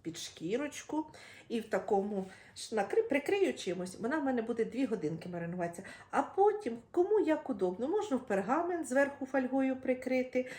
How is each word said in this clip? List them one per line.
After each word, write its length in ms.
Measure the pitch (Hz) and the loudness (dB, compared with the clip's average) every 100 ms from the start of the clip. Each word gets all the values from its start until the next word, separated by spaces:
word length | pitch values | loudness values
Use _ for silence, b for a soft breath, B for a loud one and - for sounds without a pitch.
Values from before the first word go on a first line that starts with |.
під 160 | - - | -12 -10
шкірочку. 880 | - - 160 233 294 - - 302 - B B B - | -12 -10 -4 -2 -4 -8 -6 -4 -4 B B B -6
І 120 | 226 | -6
в 40 | |
такому 680 | 214 202 - 196 208 202 190 B B - | -2 -2 2 2 2 -2 -4 B B -14
ж 200 | - 220 | -4 -2
накри-, 320 | 202 427 453 | 2 2 2
прикрию 460 | 285 - 403 349 | 2 2 2 2
чимось, 460 | - - 180 185 - | 0 -4 -4 -6 -6
вона 180 | 226 320 | -2 0
в 60 | |
мене 180 | 277 247 | 0 0
буде 220 | 220 233 | 0 -2
дві 200 | 214 233 | -2 0
годинки 440 | 254 208 151 160 180 | -2 0 -2 -4 -6
маринуватися. 540 | 175 170 180 170 170 B B B | -6 -6 -4 -4 -6 B B B
А 120 | 247 | 0
потім, 560 | 277 - 415 415 - 233 - | 0 4 4 4 -2 -6 -2
кому 300 | - 370 415 | 2 4 4
як 300 | 311 302 302 | 4 2 0
удобно, 380 | 214 185 185 254 | 0 0 0 0
можна 280 | 415 415 254 | 0 0 -2
в 100 | - | 0
пергамент 600 | 196 190 294 339 349 285 | 0 2 2 2 -2 0
зверху 380 | 254 277 - 262 | 2 2 0 -2
фольгою 500 | 277 254 269 269 262 | 0 2 2 2 0
прикрити, 720 | 254 254 254 254 254 254 254 | 0 -2 0 0 2 0 -2